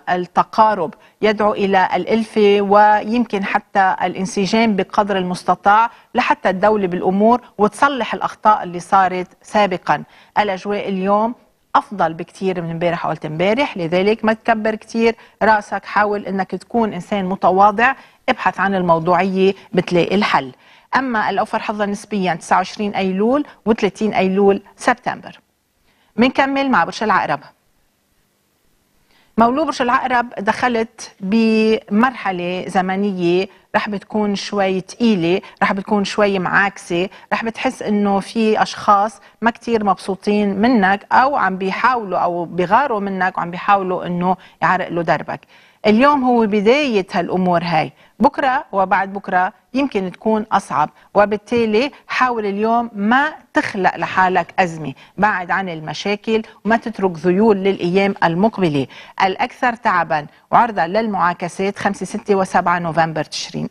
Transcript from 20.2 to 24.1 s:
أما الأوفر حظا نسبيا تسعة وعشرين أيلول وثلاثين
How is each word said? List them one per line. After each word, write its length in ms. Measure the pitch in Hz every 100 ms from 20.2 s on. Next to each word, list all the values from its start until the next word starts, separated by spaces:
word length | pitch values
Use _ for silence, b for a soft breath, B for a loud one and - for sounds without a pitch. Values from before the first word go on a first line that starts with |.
| 208 - 131 - b b b 254
أما 340 | 262 220 156
الأوفر 300 | 190 208 220
حظا 260 | - 208 202
نسبيا 480 | 202 - 208 180
تسعة 240 | 170 - 185
وعشرين 380 | 185 - 208 -
أيلول 500 | 190 185 220 285 294 B 208
وثلاثين 480 | 226 196 - 220